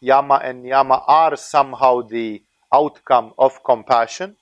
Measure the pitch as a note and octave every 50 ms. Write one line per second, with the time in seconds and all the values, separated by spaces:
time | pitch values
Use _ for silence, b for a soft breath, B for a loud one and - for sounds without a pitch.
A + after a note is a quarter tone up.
0 | B2+ B2+ C3+ C#3 C#3 C#3+ C#3 C#3 - C3 B2+ B2+ B2 B2+ C3 C3+ C3+ C3 C3 C3
1 | - - D3 D#3+ E3 D#3+ D3 - - - - C#3+ C#3 C3+ B2+ A#2 C3+ C3 B2 B2
2 | A#2 G#2+ A2+ A#2 A2+ A2 G#2 G2+ _ _ _ _ _ _ B2+ C#3+ D3+ D3 - _
3 | _ - C3 A#2+ A2+ A2+ _ - C3 C3 - - - - B2 A2+ G#2+ - B2+ A#2+
4 | A#2 A2+ - - F#3 G3+ G#3 _